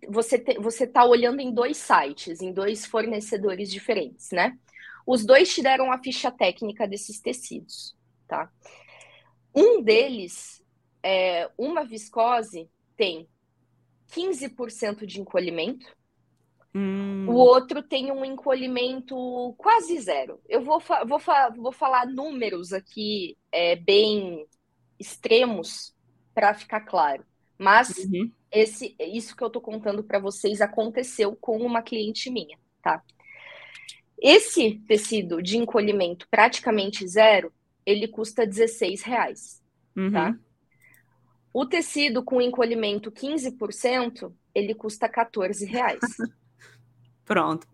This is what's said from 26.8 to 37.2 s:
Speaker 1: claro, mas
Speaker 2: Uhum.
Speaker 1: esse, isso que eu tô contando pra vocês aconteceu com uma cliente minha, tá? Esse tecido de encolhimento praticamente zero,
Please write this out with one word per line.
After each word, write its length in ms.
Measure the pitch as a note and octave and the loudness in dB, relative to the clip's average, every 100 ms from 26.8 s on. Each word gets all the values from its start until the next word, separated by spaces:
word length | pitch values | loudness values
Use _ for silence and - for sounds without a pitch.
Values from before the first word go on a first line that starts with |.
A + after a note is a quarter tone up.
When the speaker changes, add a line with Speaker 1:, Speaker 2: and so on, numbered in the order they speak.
Speaker 1:
claro, 420 | G#3+ F3+ D3 C3+ - _ _ - | -2 0 0 -2 -10 _ _ 0
mas 320 | G3 A3 B3+ - F#3+ | 6 6 6 -2 -4
Speaker 2:
Uhum. 260 | F3+ A#3 - _ | -4 -4 -8 _
Speaker 1:
esse, 440 | G#3+ G#3+ - B3+ - | 0 0 -2 -12 -10
isso 360 | D#3+ A3+ A3 - | -8 -8 -10 -8
que 80 | |
eu 60 | A3+ | -8
tô 100 | A#3 | -8
contando 420 | A3+ A3 G#3+ G#3 | -10 -8 -6 -6
pra 160 | G#3+ G3+ | -4 -4
vocês 420 | G3 - G#3 G#3 | -4 -4 -4 0
aconteceu 760 | G#3 A3+ A3+ A#3 B3 - G#3 G#3+ | -2 -2 -4 -4 -4 -2 -2 -2
com 220 | - A3 | -6 -4
uma 240 | A#3+ A#3 | -2 -4
cliente 480 | A#3 A3+ G#3+ A3+ C4 | -4 -6 -6 -8 -8
minha, 280 | A#3+ D3+ - _ _ | -8 -10 -16 _ _
tá? 180 | E3+ D#3+ _ _ - - - - - - - - _ - | -4 -4 _ _ -20 -20 -20 -20 -20 -20 -20 -20 _ 2
Esse 540 | C#4 G#4 - F4 A3 G#3+ - | 8 8 8 2 2 0 0
tecido 540 | G#3+ - A3 F3 E3+ | 0 2 -4 -2 -4
de 160 | F3+ A3+ | -2 -2
encolhimento 720 | A#3 A3+ G#3 G3+ F3 F3 - | 0 0 2 0 -2 -4 0
praticamente 800 | G#3 A3+ - B3 G#3+ G3 G#3 F#3 | 4 4 4 -2 -2 -2 -6 0
zero, 460 | G3+ | 6